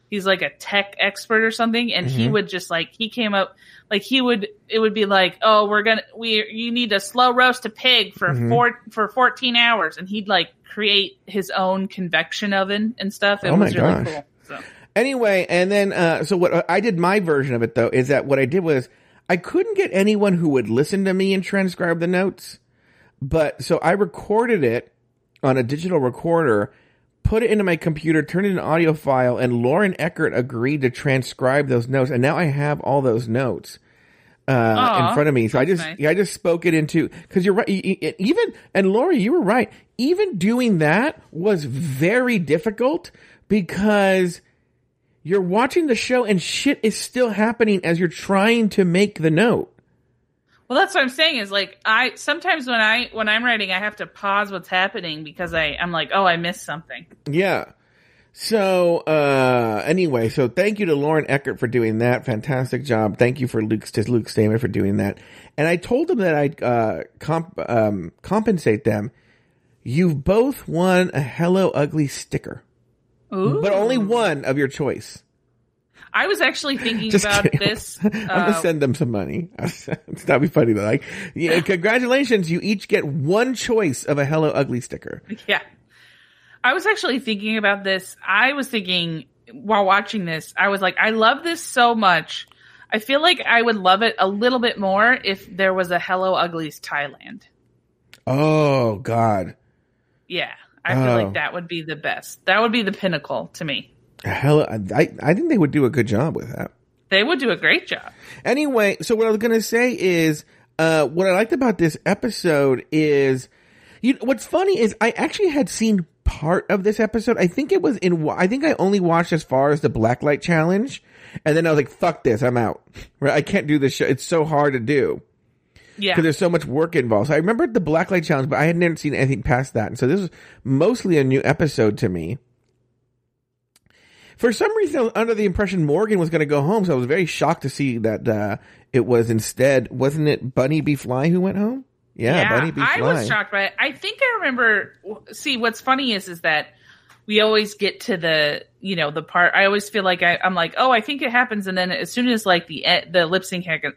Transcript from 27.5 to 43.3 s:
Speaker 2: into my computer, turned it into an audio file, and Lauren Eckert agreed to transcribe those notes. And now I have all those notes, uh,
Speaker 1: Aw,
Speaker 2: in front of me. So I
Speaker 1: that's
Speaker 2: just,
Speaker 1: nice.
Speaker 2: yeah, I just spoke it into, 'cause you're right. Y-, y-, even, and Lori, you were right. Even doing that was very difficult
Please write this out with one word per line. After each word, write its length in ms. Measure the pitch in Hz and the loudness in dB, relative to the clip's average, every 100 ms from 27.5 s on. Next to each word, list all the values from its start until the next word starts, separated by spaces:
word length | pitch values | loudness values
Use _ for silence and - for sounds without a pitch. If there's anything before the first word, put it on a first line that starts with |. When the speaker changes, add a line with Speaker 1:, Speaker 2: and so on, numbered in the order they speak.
Speaker 2:
into 120 | 214 | 2
my 120 | 190 165 | 2 0
computer, 460 | 170 151 156 160 | -2 -4 0 0
turned 240 | 147 175 101 | 0 -2 -2
it 40 | |
into 120 | 92 | -2
an 60 | 120 | -2
audio 240 | 160 165 | 0 2
file, 440 | 156 143 131 123 113 | 0 0 2 2 0
and 240 | 127 120 | 0 0
Lauren 320 | 120 165 202 - | 2 2 0 0
Eckert 340 | 160 - 147 | -4 -2 -2
agreed 460 | 117 127 120 127 151 | 0 -2 -2 -2 0
to 80 | 127 | -2
transcribe 760 | - 147 135 - - 127 143 139 | -2 0 0 -2 -2 0 0 2
those 180 | 123 120 | 0 0
notes. 220 | 135 127 | 0 0
And 100 | 123 | 2
now 140 | 135 139 | 2 2
I 80 | |
have 360 | 165 143 147 147 | 0 0 -2 -2
all 220 | - 139 | -2 0
those 260 | 131 110 120 | 2 0 0
notes, 500 | 117 131 85 - - _ _ _ _ _ _ - | -2 -2 -4 -10 -20 _ _ _ _ _ _ 0
uh, 40 | |
Speaker 1:
Aw, 560 | 131 113 113 247 190 170 | 2 4 2 2 2 2
Speaker 2:
in 60 | |
front 140 | 175 151 | 2 2
of 60 | |
me. 120 | 131 113 | 2 2
So 100 | 135 | 2
I 40 | |
Speaker 1:
that's 140 | 151 175 | 2 0
Speaker 2:
just, 100 | 156 | -4
Speaker 1:
nice. 80 | 160 | -2
Speaker 2:
yeah, 100 | 147 | 0
I 40 | |
just 180 | 180 196 | 0 -2
spoke 320 | - 175 165 | -2 -2 0
it 100 | 175 | 2
into, 340 | 160 151 170 135 - - | 0 0 0 -2 -6 -6
'cause 160 | 196 | 0
you're 100 | 185 | 2
right. 140 | 196 196 | 2 0
Y-, 300 | 196 - - | -2 -2 -4
y-, 120 | 151 - | -4 -2
even, 360 | 196 403 440 - - | 0 0 0 -4 -6
and 160 | 185 196 | 0 2
Lori, 260 | 208 339 302 | 2 2 2
you 140 | 196 | 2
were 100 | 349 | 2
right. 280 | 196 247 117 - _ - | 2 0 0 -6 _ -4
Even 400 | 262 359 392 208 | -2 0 -2 0
doing 400 | 190 240 240 175 | 0 2 2 2
that 420 | 151 180 294 - - | 2 2 0 -4 -12
was 320 | 156 196 190 | -4 -2 0
very 760 | 143 135 170 131 170 240 247 220 | -2 -6 -6 -2 0 2 0 0
difficult 720 | 143 165 226 208 247 339 - - - | 0 0 0 -2 0 -2 -6 -20 -20